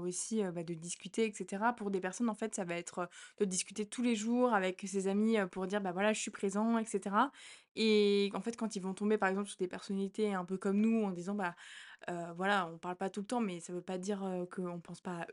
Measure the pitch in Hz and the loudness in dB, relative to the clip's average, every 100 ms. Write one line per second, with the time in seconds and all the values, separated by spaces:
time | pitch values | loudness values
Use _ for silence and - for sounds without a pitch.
0 | 175 180 - 220 190 170 165 170 170 - | -4 -4 -2 0 0 -2 -4 -6 -8 -10
1 | 185 - 220 202 185 196 220 - 208 196 | -6 0 0 -2 -6 -2 0 0 -2 0
2 | 185 180 240 214 220 - 180 170 175 - | -2 0 0 0 -2 -4 -4 -4 -4 -6
3 | 175 - - - 208 185 - 202 208 - | -6 -8 -16 -2 0 0 -4 -4 -6 0
4 | 240 226 220 240 247 214 185 185 196 196 | 2 2 2 2 4 4 2 -2 -4 -2
5 | 190 196 220 220 190 190 185 208 196 175 | 2 4 4 4 2 -2 -2 0 0 2
6 | 208 214 - - 196 190 226 233 220 202 | 2 2 -2 -2 0 2 2 2 2 -2
7 | 196 202 277 - - - _ - 220 214 | 0 4 2 0 -18 -20 _ 2 6 8
8 | 208 202 202 196 196 233 220 202 185 185 | 8 6 4 0 -4 -4 -4 -2 -4 0
9 | 208 214 196 190 202 - 180 190 - 196 | 2 4 4 2 -2 -2 -4 -4 -4 -2
10 | 196 196 214 196 180 185 202 196 220 226 | -2 0 0 0 -2 -2 0 4 4 4
11 | 208 175 175 208 180 170 - - - - | 2 -2 -4 -2 -2 -4 -12 -16 -18 -14
12 | - 175 170 170 190 202 170 165 180 180 | -8 -6 -6 -2 2 2 2 -4 -8 -4
13 | 190 196 196 247 220 175 170 180 175 185 | -4 -4 -4 -2 -2 -4 -6 -8 -6 -6
14 | 185 202 196 185 180 185 180 175 - 175 | -4 -4 -2 -4 -4 -4 -4 -6 -8 -10
15 | - 175 170 | -8 -6 -2